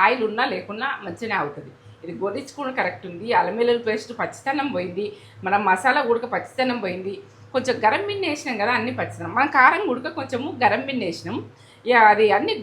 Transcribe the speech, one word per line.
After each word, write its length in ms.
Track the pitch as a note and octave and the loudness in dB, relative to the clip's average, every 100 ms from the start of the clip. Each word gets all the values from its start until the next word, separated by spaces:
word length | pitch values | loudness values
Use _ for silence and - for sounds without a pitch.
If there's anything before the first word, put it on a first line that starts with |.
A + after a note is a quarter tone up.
ఆయిల్ 200 | G3+ B3 G#3+ | 2 2 -2
ఉన్నా 140 | G#3+ C4+ | 0 -2
లేకున్నా 340 | F#3 F#3 G#3+ C4+ C4 G3 | -2 -8 -8 -6 -6 -10
మంచిగానే 300 | E3+ A3+ F#3+ | -8 -4 -4
అవుతుంది. 300 | C#3+ - - - - - | -4 -8 -18 -20 -20 -18
ఇది 100 | E3 E3+ | -12 -6
గొలించుకుని 500 | G3 A#3+ C#4 - C4+ B3 | -6 -6 -10 -8 -6 -4
కరెక్ట్ 260 | F3+ F3+ F3+ | -4 -4 -12
ఉంది, 180 | E3+ A3+ F#3+ | -10 0 0
అల్లం 180 | F3 A3 | 2 2
వెల్లుల్లి 240 | A#3+ A#3+ A3 | 2 2 0
పేస్ట్ 240 | G#3+ G#3+ A3+ | -4 -6 -8
పచ్చితనం 480 | F3 - C4+ C#4+ C4+ | -8 -6 -4 -2 -2
పోయింది, 320 | F3+ F3+ F3 G#3 - - - F#3 | -4 -4 -6 -8 -10 -20 -8 0
మనం 140 | G3+ G3 | 2 4
మసాలా 320 | F#3+ B3+ C#4+ A#3+ | 4 4 4 2
ఉడక 160 | A#3 A#3 | 0 0
పచ్చితనం 440 | F#3+ - - B3+ A#3 | -6 -4 -2 -2 -2
పోయింది, 300 | F#3+ F3+ F#3+ F#3+ - - - | -4 -6 -8 -10 -14 -20 -6
కొంచెం 220 | C4 B3+ A#3 | -4 -2 2
గరం 200 | A3 D#4 G4+ | 2 2 -2
బిన్న 140 | G4+ F4 | -2 -2
వేసినాం 260 | D4 C#4+ A3 | -4 -4 -2
కదా 120 | G#3+ A#3+ | 0 0
అన్ని 140 | A#3+ B3+ | -2 -4
పచ్చితనం, 320 | E3 - E3+ A3+ | -6 -6 -4 0
మనం 120 | D4 C#4 | 2 6
కారం 280 | C4+ E4+ G4 | 6 6 0
ఉడక 200 | B3 D#4 D#4 | -2 -6 -8
కొంచెము 300 | C4 B3 D4+ B3 | -6 -4 -4 2
గరం 180 | A3 A3+ C#4 | 2 2 -2
బిన్న 140 | B3+ F#3 | -4 -4
వేసినాం, 280 | E3 D#3+ C#3+ G#2+ - - - A3+ | -6 -8 -8 -10 -16 -20 -6 4
ఇక 100 | B3 G#3+ | 8 8
అది 140 | G#3 G#3+ G3+ | 8 6 4
అన్నీ 160 | F#4 G#4 | 2 0